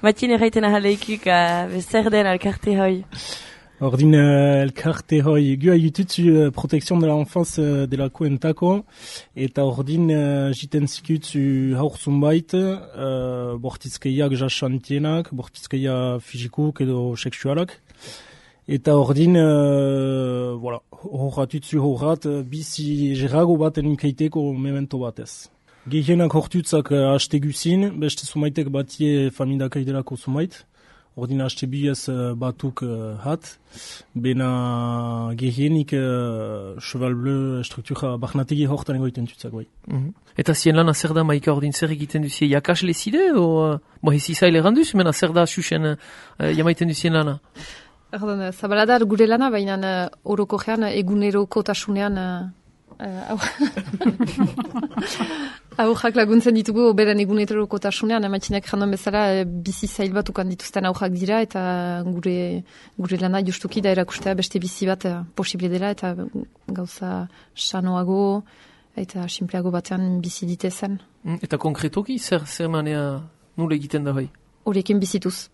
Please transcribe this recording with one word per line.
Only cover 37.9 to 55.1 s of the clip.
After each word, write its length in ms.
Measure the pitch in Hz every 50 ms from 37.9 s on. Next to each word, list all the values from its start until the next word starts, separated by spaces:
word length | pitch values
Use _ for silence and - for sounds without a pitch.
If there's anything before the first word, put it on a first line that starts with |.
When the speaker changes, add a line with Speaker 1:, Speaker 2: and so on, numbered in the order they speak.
| 139 - - 135 123
Speaker 2:
barnategi 480 | 120 120 123 - 139 135 - 156 147 151
hortan 300 | 135 143 139 - - 139
egoiten 300 | 131 131 127 120 131 120
tutzak 260 | 117 - _ - 117
bai. 140 | 110 110 110 _ _ - - -
Speaker 3:
Mhm. 260 | - 135 131 151 202 _ _ _ _ -
Eta 160 | - - 156
zien 200 | - - 165 160
lana 200 | 160 170 165 151
zer 180 | - - 156
da, 100 | 156 160
Maika, 300 | 160 156 147 143 - -
ordin 180 | 151 143 143 147
zer 180 | 139 - 170 156
egiten 320 | 156 147 147 143 - 156
duzie, 260 | 151 143 - - 156 147
jakasle 460 | 139 143 143 - 175 160 185 180 165
zide, 340 | - - 214 214 320 381 370
edo, 460 | 311 226 175 165 160 160 156 156 151
eh, 40 | 151 _ _ _ -
bo, 80 | - 156
hezi 200 | 143 147 143 - 165
zaila 260 | - 190 180 165 160
erranduz, 320 | 160 190 226 277 320 - -
mena 180 | 202 185 170
zer 200 | 147 - - 165 160
da 100 | 175 170
xuxen, 400 | 165 - - 160 - 165 160 156 151 151 - - - - - - - - _
eh, 160 | 151 156 156
jamaiten 340 | 156 160 170 165 - 175 170
duzien 240 | 156 - - 170
lana? 280 | 165 160 151 151 139 143 _ _ _ - - - - - - - _ _ _ _ -
Speaker 4:
Orduan, 260 | 208 202 214 202 196 190 185
eh, 40 |
zabala 340 | 185 - - 202 208 208 214
da 120 | 214 247 247
gure 260 | 226 202 214 202 226
lana, 240 | 220 226 240 262 269
baina, 260 | 233 208 202 196 196
eh, 320 | 190 190 190 185 185 180 175 - _ _
orokorrean, 600 | - 208 196 208 190 - 196 - - 220 220 220
eh, 140 | 208 - 202
egunerokotasunean, 1120 | 196 180 202 208 202 208 196 202 202 190 - 220 208 - 202 - - - 202 196 202 202 202
eh, 320 | 190 185 180 180 175 180 185 180 _ _ _ _ _ _ _ - _
eh, 240 | - 202 185 185 - -
au-, 100 | 214 202
<laughs> 1500 | - - - - 285 262 - - 190 - 131 - 359 262 - - 247 151 - - 240 - - - 233 - - 247 285 - - - - 403